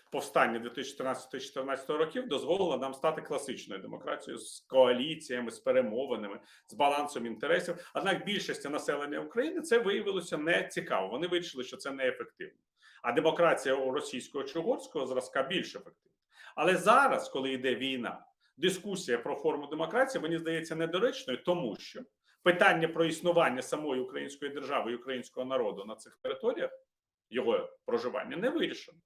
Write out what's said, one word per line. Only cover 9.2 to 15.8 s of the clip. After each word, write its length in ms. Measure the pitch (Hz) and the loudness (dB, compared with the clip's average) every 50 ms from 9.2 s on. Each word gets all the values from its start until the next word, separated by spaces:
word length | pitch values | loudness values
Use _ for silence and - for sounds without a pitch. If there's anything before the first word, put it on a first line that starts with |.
України 400 | 151 151 - 233 269 320 370 339 | -6 -4 -2 -2 -2 -2 -2 -4
це 180 | - - 233 233 | 0 4 4 4
виявилося 600 | 202 190 220 226 202 202 190 185 170 - 170 151 | 4 4 0 0 0 -2 -2 -4 -4 -4 -4 -2
нецікаво. 720 | 151 165 175 - - - - - - - 120 95 95 95 | 0 2 2 2 2 -2 -6 -8 -4 0 0 0 0 0
Вони 180 | 110 135 170 | -2 -2 -2
вирішили, 380 | 175 180 175 175 - - 131 120 | 0 0 -2 -2 -4 -8 -8 -8
що 120 | - 131 | -8 -10
це 140 | - - 143 | -8 -8 -8
неефективно. 680 | 135 135 131 127 123 - 117 - _ - 82 - _ _ _ _ _ _ _ - - - - | -4 0 0 0 0 0 -8 -10 _ -14 -14 -14 _ _ _ _ _ _ _ -20 -20 -4 -2
А 100 | 123 123 | 2 2
демократія 640 | 160 151 160 156 170 170 160 139 - - 135 131 | 4 4 4 6 6 6 6 6 4 2 0 2
у 160 | 139 139 131 | 2 2 0
російського 540 | 127 147 147 - - 123 - - - 139 131 | -2 -2 -4 -4 -8 -8 -8 -6 -8 -8 -6
чи 140 | - - 165 | -4 -4 -4
угорського 480 | 165 226 269 - - - - 156 131 | 0 0 0 -2 -2 -6 -4 -4 -2
зразка 360 | 120 127 127 - - - 139 131 | 0 -2 -2 -4 -2 -2 -2 0
більш 320 | - 190 156 110 - - | 0 0 -2 -2 -4 -8
ефективна. 440 | - | -12